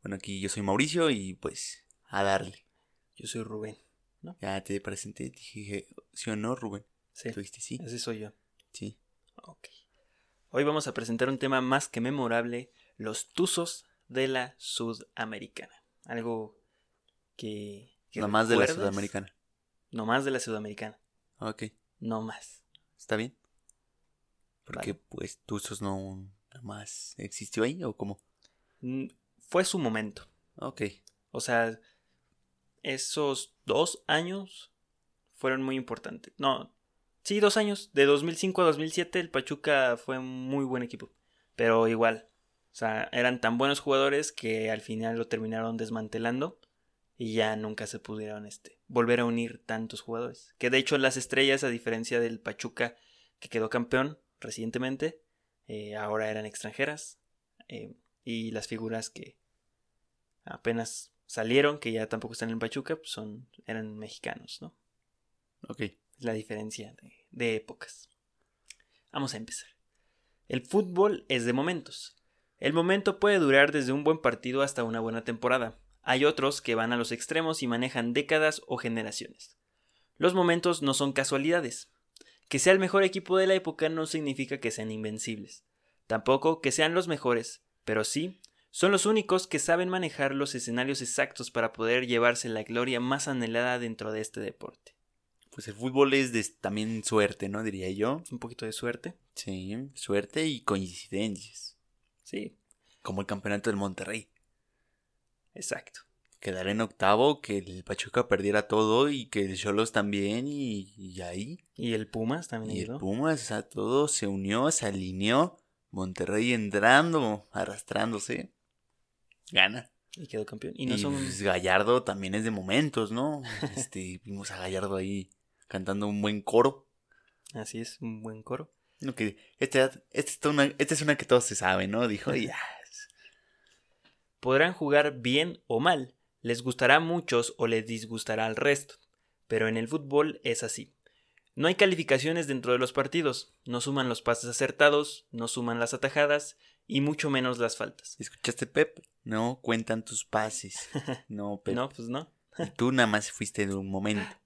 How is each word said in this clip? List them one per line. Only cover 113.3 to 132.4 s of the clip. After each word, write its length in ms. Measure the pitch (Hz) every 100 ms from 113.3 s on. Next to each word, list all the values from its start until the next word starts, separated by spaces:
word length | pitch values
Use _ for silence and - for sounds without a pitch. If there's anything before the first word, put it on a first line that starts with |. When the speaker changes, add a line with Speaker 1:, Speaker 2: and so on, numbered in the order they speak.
| 156
Speaker 1:
o 40 | 107
sea, 160 | 107
todo 440 | - 101 104 135 147
se 200 | - 101
unió, 420 | 98 98 110 139
se 140 | 160 110
alineó. 720 | 98 92 92 101 127 175 - _ _ _
Monterrey 600 | 95 92 90 90 104 120
entrando, 920 | 120 104 101 110 135 165 165 120 104 -
arrastrándose. 960 | 101 95 101 - - 110 110 - 120 - _ _ _ _ _ _ _ _ _ -
Gana. 380 | - 95 120 117 _ _ -
Speaker 2:
Y 100 | 156
quedó 180 | 110 107
campeón. 280 | 110 80 -
Y 120 | 127
no 80 | 110
Speaker 1:
Y, 40 |
Speaker 2:
son 140 | 101
Speaker 1:
pues, 280 | 95 - 95
Gallardo 640 | 98 90 92 92 101 123
también 320 | - 98 95 101
es 80 |
de 80 | 110
momentos, 600 | 104 92 113 151 - 107
¿no? 300 | 113 139 147
Speaker 2:
<laughs> 340 | 123 - 143 -
Speaker 1:
Este, 420 | 127 98 92 90 -
vimos 260 | 98 95
a 60 | 92
Gallardo 400 | 92 95 98 95
ahí 320 | 95 101 95 _ _ _ _
cantando 400 | 95 95 98 104
un 140 | 104
buen 200 | 104 104
coro. 460 | 101 113 135 139 _ _ _ _ _ _ -
Speaker 2:
Así 260 | 113 107 113
es, 180 | 117 -
un 200 | 117 110
buen 220 | 110 110
coro. 280 | 110 131 156 _ _ _
Speaker 1:
No, 160 | 131 127
que 220 | 110 - _ _
esta, 260 | 135 135 131 - _
esta 200 | - 147
es 140 | - 147
una, 200 | 147 143 -
esta 160 | 147
es 80 | 160
una 140 | 151 143
que 80 | -
todos 200 | 123 -
se 100 | 101
saben, 360 | 92 92 95
¿no? 160 | 107 120
Dijo, 280 | 101 -
y 120 | 139